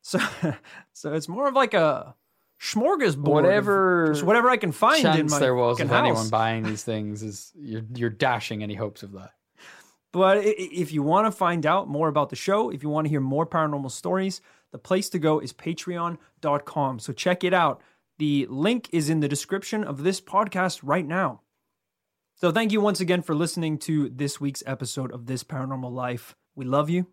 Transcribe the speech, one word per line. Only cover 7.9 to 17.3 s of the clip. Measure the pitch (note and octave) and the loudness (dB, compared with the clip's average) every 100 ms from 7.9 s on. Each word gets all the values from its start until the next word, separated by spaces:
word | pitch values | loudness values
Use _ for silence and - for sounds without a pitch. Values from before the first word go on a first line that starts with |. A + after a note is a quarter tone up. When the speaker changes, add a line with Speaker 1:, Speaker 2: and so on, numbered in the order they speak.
Speaker 2:
you're | A#2+ A#2 | -2 -2
dashing | G#2 C3+ A#2 - G#2+ | 2 0 0 -4 -6
any | G#2+ | -6
hopes | G2+ G#2+ - | -6 -8 -8
of | G2+ | -16
that. | F#2+ F#2+ _ _ _ - - - _ _ | -16 -18 _ _ _ -20 -20 -20 _ _
Speaker 1:
But | F3 F#3+ G3+ | 2 4 6
i-, | |
i-, | G#3 G#3+ F#3 | 4 0 -4
if | D#3+ D3+ | -4 -2
you | D3+ | 0
wanna | C#3+ F#3 A3 | 4 4 4
find | - F3+ E3+ D3+ | 2 0 2 2
out | F#3 G3 | 2 0
more | C#3+ D#3+ | -2 0
about | D3+ C#3+ | 2 -2
the | B2+ | -2
show, | - G3+ B2 | 0 0 0
if | C#3 | -4
you | D3 | -4
wanna | D3+ D#3 | -2 0
hear | D3 | 0
more | C3 C#3 E3 | 0 0 0
paranormal | E3+ D#3 C#3+ C3+ | 0 0 -2 -6
stories, | - F3+ F#3 F#3+ F3+ _ _ _ | -8 -2 -2 -2 -6 _ _ _
the | - | -20
place | - F#3 G3+ | -2 -2 0
to | F3+ | 0
go | D#3 D#3 | 2 0
is | B2+ | -2
patreon | - E3 E3 - F3 E3+ E3+ _ _ | -10 -8 -8 -8 -6 -6 -6 _ _
dot | D#3 C#3+ | -2 -2
com. | - D#3 C#3 B2 | -2 -2 -2 -4
So | - | -10
check | C3+ F3+ | -4 0